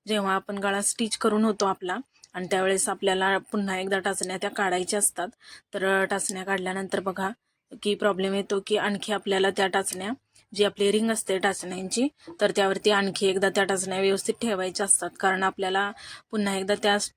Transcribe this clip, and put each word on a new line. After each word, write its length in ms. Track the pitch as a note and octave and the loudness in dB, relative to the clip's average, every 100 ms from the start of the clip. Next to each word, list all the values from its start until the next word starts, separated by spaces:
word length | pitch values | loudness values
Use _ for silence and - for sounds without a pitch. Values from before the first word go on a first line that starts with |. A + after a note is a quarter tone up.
| G3+ | -4
जेव्हा 260 | G#3 G3 | -2 0
आपण 240 | F#3+ - G3+ | 0 -2 -4
गळा 240 | G3+ G3 | -2 0
स्टिच 340 | G3+ - A3 - | 0 -2 -4 0
करून 280 | A3+ G#3+ | 2 4
होतो 200 | A3 G#3 | 2 2
आपला 320 | G3 F#3 F3+ G3+ - _ - | 0 0 -4 -6 -8 _ -14
आणि 120 | F3+ F#3 | -8 -2
त्यावेळेस 380 | F#3+ F#3+ F#3+ G#3+ | 0 2 2 0
आपल्याला 500 | F#3+ G3 F#3+ F#3+ F#3+ | 0 0 2 2 2
पुन्हा 400 | - G#3 G3 F#3 | -2 -4 -2 -2
एकदा 200 | F#3+ G3 | -2 -2
टाचण्या 380 | G3 G3 F#3 F#3 | -2 -2 -4 -4
त्या 140 | G3+ | -4
काढायच्या 480 | G#3 G3 F3+ F3+ G#3 | -2 0 0 0 0
असतात. 300 | - - F3+ - - - _ | 0 -2 -8 -8 -20 -20 _
तर, 280 | G3+ F#3+ F#3+ | -2 2 2
अ, 20 | |
टाचण्या 400 | F#3+ G3 - F#3+ | 2 0 -2 -4
काढल्यानंतर 560 | F#3+ F#3+ F#3 F#3+ F#3+ G3 | -2 -2 -2 -4 -2 -2
बघा 300 | F#3+ F#3 F#3+ A#3 _ _ _ - | -2 -2 -4 -6 _ _ _ -6
की 120 | G#3 | -2
प्रॉब्लेम 400 | G3+ G#3 F#3 F#3+ | 2 2 2 0
येतो 280 | G3 F#3+ G3 G3 | -2 -2 -4 0
की 100 | G#3 | 0
आणखी 360 | G3+ G3 - | 0 -2 -2
आपल्याला 380 | G3+ G3 F#3+ G3 | -4 0 2 2
त्या 160 | G3 F#3+ | 2 0
टाचण्या, 440 | G3 F#3+ F#3 G3 C4 _ _ _ | 0 -2 -6 -8 -8 _ _ _
जी 100 | G3 | 0
आपली 280 | G3+ G3 G3+ | 0 2 2
रिंग 180 | G#3+ A3+ | 2 2
असते 280 | A3 - F#3+ | -2 -2 0
टाचण्यांची, 680 | G3 F#3+ F3+ F#3 F#3+ A3+ C#4 - - - | 0 -2 -6 -6 -4 -2 -2 -4 -14 -2
तर 100 | G#3 - | 0 2
त्यावरती 340 | D4 F#3+ G#3+ | 2 2 2
आणखी 360 | G#3 G3 - G3 | 4 2 0 0
एकदा 220 | F#3 F#3+ | 2 2
त्या 160 | G3 | 2
टाचण्या 360 | F#3+ F#3+ F#3 F#3 | 2 0 -2 0
व्यवस्थित 340 | G3 G3 - - | 2 0 -2 -2
ठेवायच्या 440 | A#3 F#3+ F#3 F3 G3+ | -2 -2 -2 -2 2
असतात. 240 | - F3 - | 2 0 0
कारण 220 | G3 F#3+ | 2 2
आपल्याला 500 | F#3+ F#3+ F#3 F#3+ G3+ - - - - | 0 0 0 0 0 -4 -16 -18 -6
पुन्हा 260 | G#3+ G3+ G3 | -2 0 0
एकदा 180 | F#3+ | 0
त्या 220 | G#3 G#3+ G3+ - | 2 2 2 0